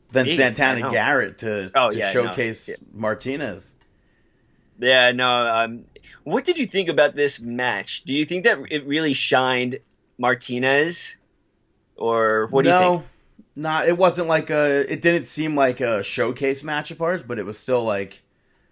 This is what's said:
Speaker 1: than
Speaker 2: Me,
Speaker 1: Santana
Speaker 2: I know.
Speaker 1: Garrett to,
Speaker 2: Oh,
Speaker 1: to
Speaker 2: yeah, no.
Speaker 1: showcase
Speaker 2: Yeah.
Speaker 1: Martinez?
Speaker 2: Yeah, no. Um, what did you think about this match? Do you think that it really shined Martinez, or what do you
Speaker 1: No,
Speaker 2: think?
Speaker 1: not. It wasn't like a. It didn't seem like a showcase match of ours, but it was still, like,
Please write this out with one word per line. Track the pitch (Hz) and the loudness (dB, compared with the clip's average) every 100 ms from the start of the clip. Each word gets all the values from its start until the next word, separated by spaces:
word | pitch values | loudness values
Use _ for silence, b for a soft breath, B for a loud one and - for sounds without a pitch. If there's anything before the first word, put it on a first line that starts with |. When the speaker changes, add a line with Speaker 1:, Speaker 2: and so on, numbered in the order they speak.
| _ | _
Speaker 1:
than | 127 127 | 0 2
Speaker 2:
Me, | 165 | 2
Speaker 1:
Santana | 127 113 135 123 | 2 2 0 0
Speaker 2:
I | |
know. | 131 | 0
Speaker 1:
Garrett | 113 120 143 104 - | 0 2 0 -2 -4
to, | 110 104 95 | -6 -4 -2
Speaker 2:
Oh, | 135 120 | 0 2
Speaker 1:
to | 107 | 0
Speaker 2:
yeah, | 101 | -2
no. | |
Speaker 1:
showcase | 123 120 135 117 110 - | 0 0 -2 -4 -6 -10
Speaker 2:
Yeah. | - - | -12 -14
Speaker 1:
Martinez? | 104 110 104 127 143 131 92 - _ _ _ _ _ _ _ _ _ _ - | -6 -4 -4 -6 -6 -8 -10 -16 _ _ _ _ _ _ _ _ _ _ -2
Speaker 2:
Yeah, | 123 131 123 | 4 6 6
no. | 123 127 123 117 | 4 2 2 2
Um, | 113 113 117 - - B B | 0 -2 -4 -16 -20 B B
what | 147 220 | -4 -4
did | - 339 | 0 -2
you | 240 | -2
think | 190 170 | -2 0
about | 147 147 143 | 2 2 2
this | 143 - | -2 -2
match? | 117 120 123 101 95 - | -8 -4 -2 -2 -6 -10
Do | - | -4
you | 143 | -2
think | 151 180 | -2 0
that | 185 165 120 | 0 0 -2
it | 151 139 | -6 -2
really | 147 160 | -2 0
shined | 127 - 131 131 127 127 127 _ _ _ - | -2 2 2 2 0 -2 -6 _ _ _ -2
Martinez, | 123 123 - 123 131 139 165 175 - - _ _ _ _ _ _ _ - | 0 0 -2 -2 2 4 2 -2 -12 -16 _ _ _ _ _ _ _ -6
or | 113 113 110 110 110 | -2 2 2 2 0
what | 135 | 2
do | 165 | 4
you | |
Speaker 1:
No, | 180 180 175 | 6 4 2
Speaker 2:
think? | - _ _ _ - - | -4 _ _ _ -20 -10
Speaker 1:
not. | 156 156 143 | -4 0 2
It | 175 | 4
wasn't | 180 165 165 | 4 2 0
like | 160 147 | 0 0
a. | 151 147 143 - | 0 2 2 0
It | 147 | 0
didn't | 170 170 127 | 2 2 -2
seem | - 156 143 | -6 -2 2
like | 135 123 | 2 2
a | 120 104 | -2 -2
showcase | - - 113 127 135 135 | -2 -2 -2 -2 -2 -4
match | 156 151 151 | -4 -6 -6
of | 156 | -6
ours, | 165 180 120 | -4 -4 -6
but | 113 | -8
it | 98 | -8
was | 110 | -8
still, | - 123 | -2 0
like, | 113 101 98 - _ _ _ _ _ | 0 -2 -6 -12 _ _ _ _ _